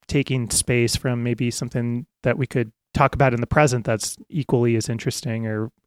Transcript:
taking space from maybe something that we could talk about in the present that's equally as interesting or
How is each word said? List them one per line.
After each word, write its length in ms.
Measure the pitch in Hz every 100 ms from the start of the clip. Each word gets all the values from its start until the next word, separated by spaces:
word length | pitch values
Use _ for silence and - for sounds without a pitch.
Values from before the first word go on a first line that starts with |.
| -
taking 420 | 147 - 131 113
space 440 | - - 120 117 -
from 280 | 131 120
maybe 260 | 120 117 120
something 560 | - 120 127 120 120 - _
that 160 | 123 120
we 80 | 156
could 260 | 127 113 _ _
talk 220 | - 139 -
about 180 | 135
in 80 | 120
the 60 | 117
present 360 | 151 151 123 113
that's 320 | 110 - - -
equally 460 | 160 - 127 120 113
as 140 | 117
interesting 580 | 113 123 - 120 113 113
or 240 | 107 113 _